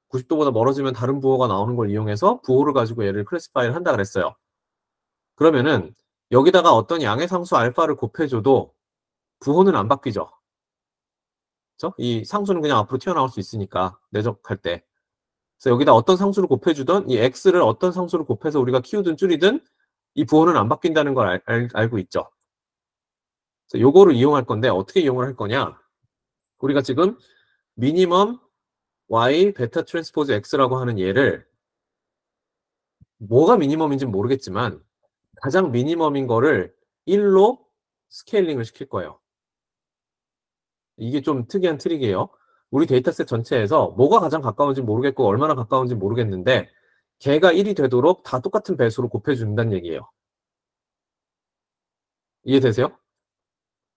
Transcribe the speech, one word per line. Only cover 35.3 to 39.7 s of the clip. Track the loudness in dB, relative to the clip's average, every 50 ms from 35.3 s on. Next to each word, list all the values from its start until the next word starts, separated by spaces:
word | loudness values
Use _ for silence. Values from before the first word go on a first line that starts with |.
| _
가장 | -10 -8 -2 0 0 0 0
미니멈인 | -2 -2 -2 -2 -2 -2 -2 -2 -2 -2 -2
거를 | -2 0 2 2 2 0 0 -4 -8 _ _ _ _ _ _ -4
일로 | -2 0 0 2 2 4 4 4 4 2 -2 _ _ _ _ _ _ _ _ _ -16
스케일링을 | -14 -14 -10 -4 -2 -2 -2 -2 -4 -6 -6
시킬 | -8 -10 -16 -14 -10
거예요. | -8 -8 -8 -10 -14 _ _ _ _ _ _ _ _ _ _ _